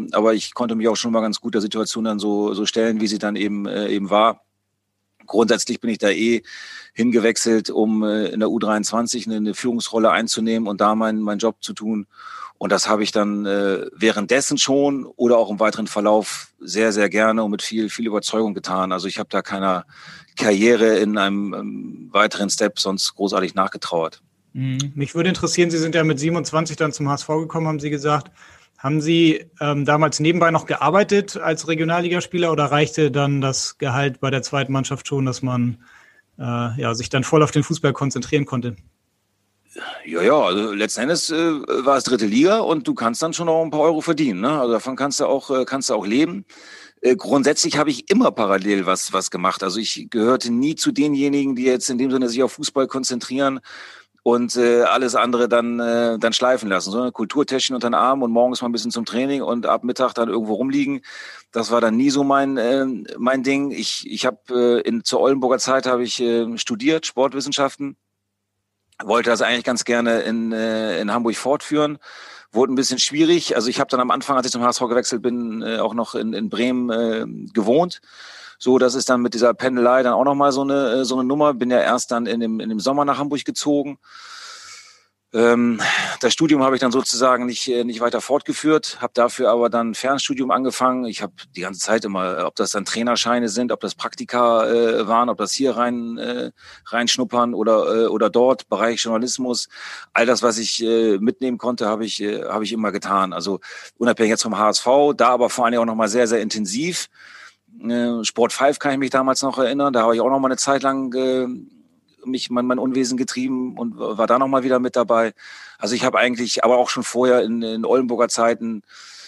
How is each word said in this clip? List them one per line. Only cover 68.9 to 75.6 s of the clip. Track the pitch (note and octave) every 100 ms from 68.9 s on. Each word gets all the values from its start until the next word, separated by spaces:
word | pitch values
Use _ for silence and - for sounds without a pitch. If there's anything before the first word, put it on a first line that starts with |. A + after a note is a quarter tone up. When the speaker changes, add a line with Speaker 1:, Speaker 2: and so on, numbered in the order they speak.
| -
Speaker 1:
wollte | F#2+ A#2 A#2
das | A2
eigentlich | A2 A#2+
ganz | C3 A#2 -
gerne | A#2+ A#2+ A2+
in, | A2 A2+ A2+
äh, | A2 A2+ A2 A2 F2
in | G#2
Hamburg | A#2+ A#2 -
fortführen. | B2+ D3 - D3+ D3+ D3 - - - - -
Wurde | A2+ C3
ein | C3
bisschen | C3 B2+
schwierig. | - D3 D#3+ E3+ - B2
Also | A#2
ich | C3+
hab | C#3
dann | B2+
am | B2
Anfang, | B2 C#3 C3+
als | B2
ich |
zum | A#2+
H | A#2+
S | -
V | A#2+
gewechselt | A#2+ - A#2+
bin, | B2 A#2+ A#2 A2